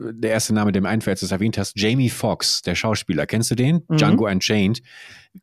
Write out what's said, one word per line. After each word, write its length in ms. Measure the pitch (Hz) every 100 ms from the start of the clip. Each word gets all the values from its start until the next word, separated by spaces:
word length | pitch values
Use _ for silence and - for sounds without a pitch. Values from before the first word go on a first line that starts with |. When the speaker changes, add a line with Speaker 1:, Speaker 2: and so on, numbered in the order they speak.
| 117
Speaker 1:
der 180 | 113 113
erste 220 | 110 -
Name, 180 | 107 104
der 100 | 95
mir 60 | 92
einfällt, 260 | 110 110 95
als 40 |
du 40 | 92
es 60 |
erwähnt 240 | 95 110 110
hast, 160 | 98 101
Jamie 320 | 104 127 123
Foxx, 520 | - 117 87 - -
der 140 | - 87
Schauspieler. 500 | 113 104 - 78 73
Kennst 260 | 113 117
du 40 | 120
den? 280 | 131 165 -
Speaker 2:
Mhm. 80 | 156
Speaker 1:
Django 300 | 151 - 110
Unchained. 540 | 92 - 107 95 113 - - - - - -